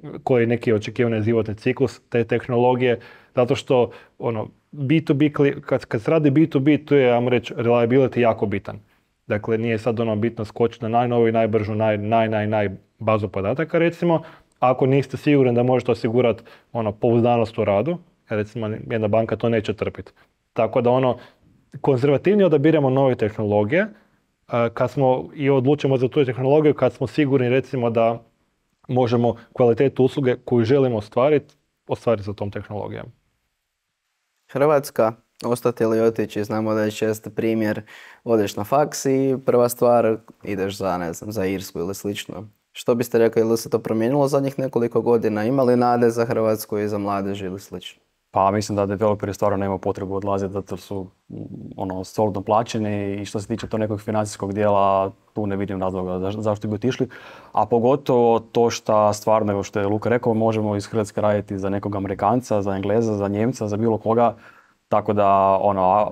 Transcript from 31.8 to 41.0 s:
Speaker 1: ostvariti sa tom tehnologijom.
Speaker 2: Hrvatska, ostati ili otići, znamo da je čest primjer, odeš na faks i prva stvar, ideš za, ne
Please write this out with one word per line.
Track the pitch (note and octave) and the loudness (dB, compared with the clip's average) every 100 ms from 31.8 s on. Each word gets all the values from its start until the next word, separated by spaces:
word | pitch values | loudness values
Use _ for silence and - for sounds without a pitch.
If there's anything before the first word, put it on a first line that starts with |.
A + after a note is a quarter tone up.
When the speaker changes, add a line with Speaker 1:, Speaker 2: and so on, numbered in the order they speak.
| - | -10
Speaker 1:
ostvariti | C3 - A2 | -6 -2 -2
sa | G2 | -2
tom | G2+ G2+ | -8 -8
tehnologijom. | G#2+ G#2+ G#2+ G#2 G#2+ A#2+ - _ _ _ _ _ _ _ _ _ _ _ _ _ | -10 -12 -10 -10 -12 -16 -20 _ _ _ _ _ _ _ _ _ _ _ _ _
Speaker 2:
Hrvatska, | C3 D3 D3 C#3 - A2+ A#2 _ _ | 0 2 2 0 0 0 -2 _ _
ostati | A#2 A#2+ B2 A#2 | -4 -2 -2 0
ili | A2+ A2 | 0 2
otići, | A2+ A2+ G#2 G#2 | 2 0 -4 -4
znamo | G#2 A2 A2 | -4 -4 -2
da | G#2+ | -2
je | G#2+ | -2
čest | G#2+ A2 A2 A2 - | -2 -4 -4 -6 -4
primjer, | A2+ A2 G#2+ A2 - - - - | -2 0 -2 -4 -8 -20 -20 -16
odeš | B2 A2+ G2+ - | 0 2 2 -4
na | |
faks | G#2 C#3 D3 - | -2 0 0 -2
i | C#3 C3+ C3+ C3 - | -2 0 0 0 2
prva | B2 A#2+ | 2 2
stvar, | - A#2+ A#2+ A2 A2 - - | 2 4 4 2 0 -6 -16
ideš | - G2 G2 G2 | -8 -4 -4 -4
za, | F#2+ | -4
ne | F2+ | -4